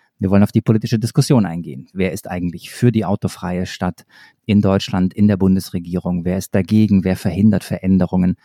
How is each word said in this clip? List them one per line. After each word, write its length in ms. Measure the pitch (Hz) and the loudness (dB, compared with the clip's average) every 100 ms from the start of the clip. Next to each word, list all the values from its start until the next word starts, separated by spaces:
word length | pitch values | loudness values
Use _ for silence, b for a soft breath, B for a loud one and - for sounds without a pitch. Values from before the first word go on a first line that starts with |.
| _ _ | _ _
wir 80 | 98 | 0
wollen 140 | 101 | 2
auf 80 | 104 | 4
die 80 | 113 | 2
politische 380 | - 110 117 117 | 2 0 0 -2
Diskussion 460 | 110 - 139 135 95 | -2 -2 2 2 2
eingehen. 420 | 82 82 65 - | -4 -10 -14 -14
Wer 180 | 92 92 | -6 -4
ist 180 | - - | -4 -8
eigentlich 420 | 90 87 85 - | -6 -6 -8 -14
für 200 | - 123 | 0 0
die 140 | 110 90 | 2 0
autofreie 600 | 101 92 - 90 90 90 | -2 -4 -6 -6 -6 -6
Stadt 380 | - 90 - _ b b b - | -4 -6 -6 _ b b b 0
in 160 | 104 | 2
Deutschland, 520 | 101 98 - 95 92 | 4 2 0 -2 -2
in 160 | - 104 | 2 2
der 80 | 98 | 4
Bundesregierung? 880 | 95 95 - 92 87 87 92 90 87 | 2 2 0 -8 -6 -6 -4 -4 -4
Wer 120 | 92 | -4
ist 160 | - | -2
dagegen? 520 | 101 92 107 107 98 95 | -4 2 2 4 2 2
Wer 100 | 92 | -2
verhindert 480 | 107 82 107 98 | -2 2 2 2
Veränderungen? 720 | - 92 92 95 90 92 90 87 | -2 -6 0 2 2 0 0 -2